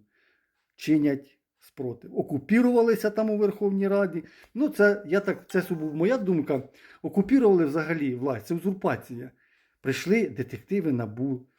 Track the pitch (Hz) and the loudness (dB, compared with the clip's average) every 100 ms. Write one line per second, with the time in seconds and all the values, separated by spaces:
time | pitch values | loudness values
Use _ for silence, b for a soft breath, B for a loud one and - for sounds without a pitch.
0 | _ _ _ _ _ _ _ - - 156 | _ _ _ _ _ _ _ -8 0 2
1 | 147 135 - _ _ _ _ - 127 117 | 2 -2 -8 _ _ _ _ -10 -10 -10
2 | - - 143 143 - 220 247 247 233 220 | -10 -6 -4 -4 2 4 4 4 2 2
3 | 214 208 220 208 208 202 202 196 196 202 | 0 -2 -2 0 0 0 -2 0 0 2
4 | 196 160 - B B 220 302 - 202 202 | 0 -4 -12 B B -4 0 4 4 2
5 | 143 190 196 170 - 190 175 165 156 151 | 0 -2 0 -4 -2 -2 -2 -4 -4 0
6 | 180 254 190 170 139 135 - B B B | 0 0 0 0 0 -4 -6 B B B
7 | 160 - 196 269 226 185 156 156 156 165 | -4 0 2 4 6 4 2 0 -2 -2
8 | 143 123 139 117 - 170 185 190 180 123 | -2 -2 -2 -4 -4 -4 -2 -2 -2 -2
9 | - 120 131 _ _ _ _ _ 131 127 | -6 -14 -16 _ _ _ _ _ -4 -2
10 | 170 226 180 117 120 123 - 196 160 123 | 2 2 0 -4 -8 -10 -6 -2 0 -2
11 | 110 110 139 127 - | -4 -4 -4 -6 -10